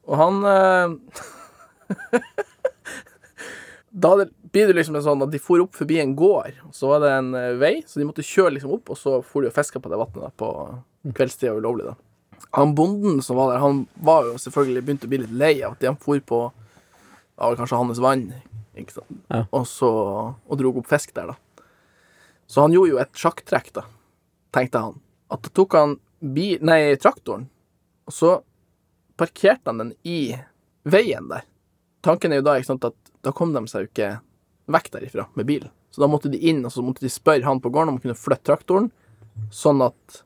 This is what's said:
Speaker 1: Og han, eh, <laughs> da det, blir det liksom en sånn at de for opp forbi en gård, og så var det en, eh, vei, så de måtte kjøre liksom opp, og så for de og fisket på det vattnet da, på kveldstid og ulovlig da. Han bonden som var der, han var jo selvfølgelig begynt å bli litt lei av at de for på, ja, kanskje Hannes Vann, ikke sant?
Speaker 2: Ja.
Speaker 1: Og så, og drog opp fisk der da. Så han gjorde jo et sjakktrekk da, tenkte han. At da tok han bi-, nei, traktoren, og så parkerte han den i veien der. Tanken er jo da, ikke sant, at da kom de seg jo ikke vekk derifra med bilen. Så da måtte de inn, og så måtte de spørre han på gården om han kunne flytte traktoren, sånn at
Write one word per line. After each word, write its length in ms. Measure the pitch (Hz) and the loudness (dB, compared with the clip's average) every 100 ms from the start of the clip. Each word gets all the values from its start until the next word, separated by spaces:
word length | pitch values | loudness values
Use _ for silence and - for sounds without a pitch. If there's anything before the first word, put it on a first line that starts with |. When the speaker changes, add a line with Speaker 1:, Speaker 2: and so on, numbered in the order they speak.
| - | -2
Speaker 1:
Og 100 | 139 | 4
han, 280 | 165 196 202 | 4 4 2
eh, 420 | 190 190 185 175 156 - - - - - _ - _ _ - 784 | 4 4 4 0 -4 -14 -18 -18 -20 -20 _ -20 _ _ -10 -2
<laughs> 60 | 480 - - - _ 523 _ - - - _ _ - - - - - _ | -4 -2 -10 -12 _ -8 _ -18 -18 -18 _ _ -20 -18 -18 -20 -20 _
da 240 | 196 175 196 | 0 4 6
det, 120 | 196 _ - | 4 _ -2
blir 140 | 196 214 | 2 4
det 80 | 170 | 4
liksom 200 | 156 151 | 2 -2
en 60 | |
sånn 180 | 147 139 | 0 0
at 80 | 139 | 0
de 80 | 151 | -4
for 200 | - 175 | 2 2
opp 140 | 185 - | 2 -4
forbi 240 | 151 160 | -2 0
en 160 | 139 139 | 0 4
gård, 380 | 180 175 - - | 4 4 -2 -14
og 80 | 156 | -20
så 140 | - 135 | -6 0
var 120 | 147 | 2
det 80 | 147 | 4
en, 220 | 135 127 127 | 2 -2 -4
eh, 180 | 123 123 | -4 0
vei, 260 | 147 294 - | 0 0 -6
så 80 | 151 | -6
de 60 | 147 | -6
måtte 160 | 156 | -6
kjøre 300 | 143 - 180 | 0 2 2
liksom 180 | 139 143 | 0 -6
opp, 180 | 214 - | -8 -8
og 40 | - | -6
så 260 | 143 131 - | -2 -2 -2
for 160 | 143 | -4
de 60 | 123 | -2
og 60 | |
fisket 280 | - 147 127 | -2 -4 -8
på 80 | - | -8
det 80 | 95 | -6
vattnet 240 | 113 - | -6 -8
da, 60 | - - | -14 -8
på 460 | - - 73 123 _ _ 147 | -8 -8 -12 -14 _ _ -12
kveldstid 380 | 117 131 - 123 | -4 -4 -2 -4
og 80 | 110 | -2
ulovlig 220 | 113 120 - | -4 -4 -8
da. 100 | - _ _ _ - - | -14 _ _ _ -20 -6
Han 220 | - 147 147 | 2 2 4
bonden 460 | 165 208 202 147 | 2 2 0 0
som 120 | - 127 | 0 0
var 160 | 131 | 2
der, 60 | 123 | 2
han 280 | 143 139 - - | 2 0 -4 0
var 240 | 156 160 120 | 4 6 4
jo 100 | 120 | -6
selvfølgelig 460 | - 143 135 127 127 | -6 0 0 0 -2
begynt 180 | 143 120 | -6 -4
å 40 | |
bli 80 | 135 | -4
litt 140 | 113 | -4
lei 280 | 117 151 143 | 0 2 2
av 80 | 110 | -2
at 60 | 120 | -4
de 160 | 131 143 | -4 -2
for 240 | - 143 | -2 -2
på, 320 | - 117 120 _ - _ _ _ _ _ _ - | 0 -2 -2 _ -20 _ _ _ _ _ _ -4
ja, 160 | 117 120 | -2 -2
kanskje 220 | 120 120 | -2 -2
Hannes 220 | 123 117 | -2 0
Vann, 340 | 127 135 107 131 _ 110 - - | 2 2 -4 -14 _ -20 -20 -20
ikke 140 | - | -18
sant? 140 | - _ - _ | -18 _ -20 _
Speaker 2:
Ja. 140 | 117 110 | -4 -2
Speaker 1:
Og 140 | 135 123 | -4 -4
så, 680 | - 127 110 101 98 113 135 - | -2 0 0 -2 -4 -8 -12 -10
og 100 | 143 | -2
drog 200 | 131 127 | 0 -2
opp 100 | - | -2
fisk 260 | 147 - - | -2 -2 -12
der 120 | - | -12
da. 20 | 135 _ _ _ _ _ _ _ _ _ _ _ | -16 _ _ _ _ _ _ _ _ _ _ _
Så 140 | - | 2
han 100 | 151 | 4
gjorde 180 | 175 180 | 6 4
jo 60 | 131 | 2
et 100 | 143 | -2
sjakktrekk 600 | - 170 - - - - | -2 -4 -4 -4 -4 -4
da, 80 | - - _ _ _ _ _ _ | -14 -14 _ _ _ _ _ _
tenkte 240 | 135 127 123 | -4 -2 -4
han. 200 | 107 - _ _ _ | -4 -12 _ _ _
At 100 | - | -12
da 80 | - | -4
tok 240 | - 190 | 0 4
han 260 | 160 147 139 _ _ | 4 2 -2 _ _
bi-, 380 | 147 139 202 175 | -6 -4 -2 -2
nei, 340 | 156 160 147 135 | 2 4 4 4
traktoren, 520 | - - - 101 131 _ _ _ _ _ - | 2 0 -12 -12 -12 _ _ _ _ _ -18
og 60 | |
så 300 | - 165 180 _ _ _ _ _ _ _ - | 0 0 0 _ _ _ _ _ _ _ -8
parkerte 480 | 170 - 196 254 - | -8 2 2 2 -4
han 60 | 113 | -8
den 140 | 113 - | -10 -12
i 320 | 170 170 127 123 - _ _ _ 147 | -8 -6 -4 -8 -14 _ _ _ 2
veien 420 | 185 226 123 - | 2 2 -4 -8
der. 140 | 80 - _ _ _ _ _ | -12 -14 _ _ _ _ _
Tanken 280 | - 170 170 | 0 2 2
er 40 | 143 | 2
jo 20 | |
da, 120 | 143 139 | 2 0
ikke 60 | 127 | -2
sant, 160 | 131 | -4
at 100 | 120 - _ _ | -6 -8 _ _
da 80 | 131 | -8
kom 220 | - 180 | -2 -2
de 80 | 139 107 | -2 -6
seg 140 | 104 | -8
jo 60 | 98 | -8
ikke 320 | - 101 107 _ _ _ _ - | -4 -6 -6 _ _ _ _ -2
vekk 200 | 160 - | -2 -2
derifra 340 | - - - 95 - | -16 -10 -10 -10 -8
med 100 | 135 | -4
bilen. 220 | 147 - _ _ | -4 -6 _ _
Så 120 | - | -2
da 60 | 143 | 0
måtte 220 | 147 143 | 0 -4
de 80 | 131 | -2
inn, 260 | 165 156 120 | 0 0 -4
og 60 | |
så 100 | 127 | -6
måtte 160 | 123 127 | -6 -6
de 80 | 127 | -8
spørre 340 | - - 147 139 | -2 2 2 0
han 120 | 131 | -2
på 100 | 120 | -2
gården 160 | 143 160 | 0 0
om 60 | 127 | -2
han 60 | |
kunne 120 | 127 117 | -6 -8
flytte 240 | - 135 - | -2 -2 0
traktoren, 400 | 147 - 185 233 _ _ _ - - 107 | -2 2 0 0 _ _ _ -20 -14 -14
sånn 320 | - 156 139 | -2 2 2
at 420 | 123 _ _ - | 0 _ _ -20